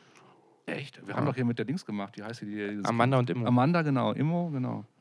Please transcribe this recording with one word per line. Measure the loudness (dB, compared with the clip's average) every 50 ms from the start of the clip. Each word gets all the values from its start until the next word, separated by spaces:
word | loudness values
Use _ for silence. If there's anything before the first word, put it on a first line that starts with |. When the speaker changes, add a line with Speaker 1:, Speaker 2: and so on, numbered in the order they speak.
| _ _ -20 -20 -20 -20 -20 _ _ _ _ _ -12
Speaker 1:
Echt? | -10 -8 -8 -8 -10 -14 -16 -12
Wir | -8 -4
haben | 0 0
Speaker 2:
Ja. | 0
Speaker 1:
doch | 0
hier | 0 0
mit | 0 0 -2
der | -2
Dings | -4 -4 -6 -6
gemacht, | -6 -6 -6 -6 -8 -10
wie | -12 -12
heißt | -12 -12 -10
die? | -10
die, | -8 -6 -6 -4 -4 -4 -4
das | -2
Speaker 2:
Amanda | 0 2 4 4 4 4 4
und | 2 2
Immo. | 0 0 2
Speaker 1:
Amanda, | 4 4 6 6 6 4 2 2
genau, | 2 2 2 2 0 0
Immo, | 0 0 0 0 0 -2 -2
genau. | -4 -4 -4 -4 -4 -6 -10 -12 _ _